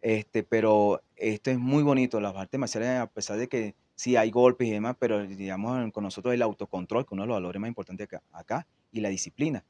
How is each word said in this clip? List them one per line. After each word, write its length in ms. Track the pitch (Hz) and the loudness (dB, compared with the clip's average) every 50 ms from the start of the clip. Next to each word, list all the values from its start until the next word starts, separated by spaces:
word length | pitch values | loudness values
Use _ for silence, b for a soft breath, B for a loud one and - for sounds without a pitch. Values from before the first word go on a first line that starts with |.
este, 400 | - 117 110 107 107 _ _ 113 | 2 0 0 0 -2 _ _ -4
pero 600 | 101 _ - 113 110 113 107 107 104 104 98 - _ _ _ _ | -2 _ 0 2 4 6 6 6 6 6 4 2 _ _ _ _
esto 340 | - 110 107 104 _ - | -2 -2 -2 0 _ -2
es 80 | 131 123 | 0 0
muy 240 | 123 127 139 147 147 | 0 2 2 4 4
bonito, 380 | 143 143 131 127 123 - 110 | 4 4 4 2 2 0 -2
las 120 | 104 101 92 | -2 -2 -6
artes 220 | 98 95 92 - 135 | -8 -10 -6 -4 -4
marciales, 400 | 135 110 - 113 110 123 127 127 | -4 -4 -4 -4 -2 -2 0 -2
a 100 | 120 107 | -2 -4
pesar 300 | _ - 98 - 104 107 | _ -10 -8 -6 -4 -4
de 120 | 120 123 | -4 -2
que 260 | - 123 110 104 - _ _ _ _ | -2 -4 -4 -4 -8 _ _ _ _
sí 220 | - - 123 123 | -8 0 4 4
hay 160 | 117 110 113 | 4 4 4
golpes 380 | 104 120 123 127 123 - 123 117 | 4 6 6 6 6 6 0 0
y 20 | |
demás, 240 | 107 104 107 117 123 _ | 0 -2 -2 -4 -4 _
pero, 300 | - 117 110 104 104 95 | 0 0 0 0 -2 -4
digamos, 640 | 98 95 98 95 95 95 101 117 127 127 120 110 | -10 -10 -8 -6 -6 -4 -4 -4 -2 -2 -4 -4
con 140 | - - 104 | -4 -6 -6
nosotros 280 | 98 92 - 92 123 123 | -6 -8 -6 -2 0 0
el 80 | 120 | 2
autocontrol, 640 | 120 110 - - 104 - - 92 90 - 107 117 135 | 2 0 0 -4 -10 -8 -6 -8 -6 -2 -2 -2 -2
que 80 | - - | -2 -6
uno 100 | 95 98 | -6 -4
de 40 | 113 | -2
los 80 | 123 | -2
valores 240 | 101 90 90 90 98 | -4 -4 -6 -6 -6
más 80 | 104 117 | -6 -8
importantes 400 | 117 - 98 _ 92 95 107 101 | -6 -8 -10 _ -10 -12 -12 -12
acá, 160 | - 82 _ _ | -12 -16 _ _
acá, 360 | _ 82 85 _ 107 143 175 _ _ _ _ _ _ | _ -20 -8 _ -6 -6 -6 _ _ _ _ _ _
y 80 | 113 | -6
la 80 | 107 101 | -4 -4
disciplina. 540 | 98 95 - - - _ 143 165 147 101 - _ | -4 -4 -6 -10 -6 _ -2 -2 -2 -4 -8 _